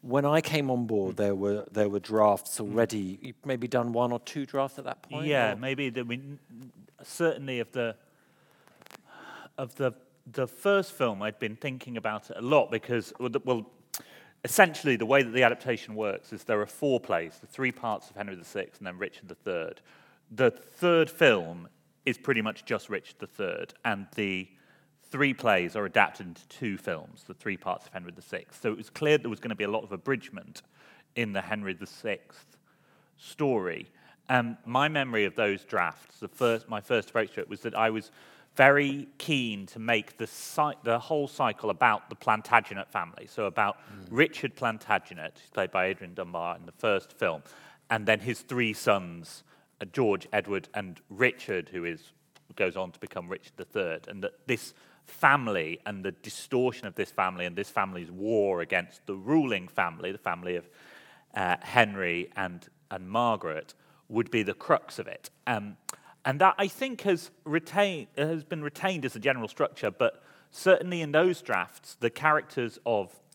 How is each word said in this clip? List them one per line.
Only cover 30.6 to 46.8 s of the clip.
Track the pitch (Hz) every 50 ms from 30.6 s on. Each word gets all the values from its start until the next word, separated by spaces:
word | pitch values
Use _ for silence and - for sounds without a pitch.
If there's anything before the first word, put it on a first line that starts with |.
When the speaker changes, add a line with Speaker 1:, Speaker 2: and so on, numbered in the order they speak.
| - _ _ _ - - - - _ _ _
Speaker 2:
in | - 120 107 98
the | 98
Henry | 92 85 110 107 104 98 92
the | 82 101 -
Sixth | - - - 113 101 - _ _ - - - _ _ _ _ _ _ _ _ _ _ _ _ _ _ _
story. | - - - - 151 139 127 110 92 90 82 - - - _ _ _ - - _ _ -
Um, | 131 127 120 117 117 - -
my | 117 120 131 143 156
memory | 156 147 139 131 117 110 104
of | 98 90
those | - 113 104 98 98 -
drafts, | - - 101 87 85 - - - - - -
the | - 98
first, | - - 131 120 117 110 113 -
my | 110 104
first | 101 - 131 113 101 -
approach | - 117 110 95 -
to | -
it, | - -
was | 104 98
that | - 117 -
I | 104 113 113
was | 110 110 104 - - - - - - - - _ _
very | - 135 139 143 143 143 139 139 143 143 - _ _
keen | - - 156 135 123 117 107 101 98
to | 92 - 113
make | 110 117 120 110 104 - - -
the | 117 -
cy-, | - - - - - - 151 151 - - -
the | 117 117 120
whole | 117 - 160 151 143
cycle | 131 - - 143 120 101 - - 110
about | 98 82 127 120 107 104 - -
the | - -
Plantagenet | - - 110 107 110 - - 117 107 - - 98 98 _
family, | - 104 87 85 85 - -
so | - - - 107
about | 98 82 - 107 101 101 -
Speaker 1:
Mm. | - - 101 98 95 87
Speaker 2:
Richard | 110 120 156 160 - - - 135 - -
Plantagenet, | 135 117 110 107 - - 107 95 - - 95 87 78 80 - -
who's | - -
played | _ - 95 90
by | - 95 90
Adrian | 95 98 92 98 87 87
Dunbar | 90 92 87 87 85 85 87 85 82
in | 85
the | 85 -
first | _